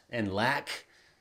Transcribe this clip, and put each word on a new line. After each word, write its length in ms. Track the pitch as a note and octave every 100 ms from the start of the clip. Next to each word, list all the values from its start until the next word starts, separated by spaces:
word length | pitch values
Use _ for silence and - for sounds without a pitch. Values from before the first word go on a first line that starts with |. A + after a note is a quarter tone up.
| -
and 240 | A#2+ G#2
lack 520 | F#2+ A#2+ C#3+ - - - - - _